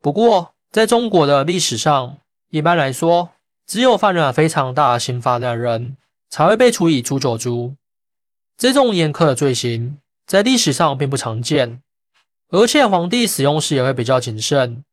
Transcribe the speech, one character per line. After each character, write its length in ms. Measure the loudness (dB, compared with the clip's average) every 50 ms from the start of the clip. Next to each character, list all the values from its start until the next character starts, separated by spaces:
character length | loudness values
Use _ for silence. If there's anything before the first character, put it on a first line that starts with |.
不 100 | -4 -2
过 420 | 0 2 2 4 2 2 0 -4 _ _ _ _
在 160 | 0 0 2
中 240 | 2 2 0 0 2
国 160 | 2 2 4
的 180 | 4 2 2 2
历 140 | 0 -2
史 200 | -2 -2 -4 -4
上， 400 | -2 0 0 0 0 -2 -6 -12 _ _ _ _ _ _ _
一 120 | -6 -2
般 140 | 0 2 2
来 160 | 2 0 -2
说， 380 | -2 -2 0 2 2 2 0 -4 _ _ _ _ _ _ _
只 140 | -10 -4 2
有 180 | 2 2 4
犯 160 | 4 2 0 2
了 200 | 2 0 0 2
非 160 | 0 0 0
常 240 | 0 -2 -4 -2 0
大 200 | 0 2 2 2
的 60 | 0
刑 220 | -2 -4 -6 -4
罚 180 | -2 -2 -2 -2
的 160 | -2 -4 -4
人 400 | -2 -2 -2 -2 -4 -6 -10 -14 _ _ _ _ _ _ _
才 160 | -2 0 2
会 120 | 2 4
被 120 | 4 4 2
处 200 | 2 2 2 2
以 120 | 2 0
诛 160 | 0 -2 -4
九 200 | -2 -2 -2 -2
族。 380 | -2 -4 -4 -4 -4 -6 -8 -12 _ _ _ _ _ _ _ _ _ _ _ _ _ _ _ _
这 160 | _ -2 0 2
种 200 | 2 2 2 2
严 200 | 0 0 -2 0
苛 120 | 0 0
的 60 | 0 2
罪 200 | 0 0 -2 0
行 440 | -2 -4 -4 -4 -4 -6 -8 -10 -14 _ _ _ _ _
在 160 | 0 0 2
历 160 | 2 2 2
史 160 | 2 2 0 0
上 240 | 0 0 0 0
并 120 | -2 -4 -4
不 60 | -4
常 260 | -4 -6 -6 -6 -6
见， 400 | -4 -2 0 0 0 -2 -6 -16 _ _ _ _ _ _ _ _ _ _ _ _ _ _
而 180 | 2 2 2
且 180 | 4 4 2 2
皇 240 | 4 2 0 0 0
帝 160 | -2 -2 -2
使 180 | -2 -2 0 0
用 180 | 0 2 0
时 140 | -2 0 0
也 80 | 0 0
会 100 | 0 -2
比 100 | -2 0
较 160 | 0 0 0
谨 200 | 0 -4 -8 -8
慎。 440 | -4 0 0 0 0 -2 -6 -14 -18 _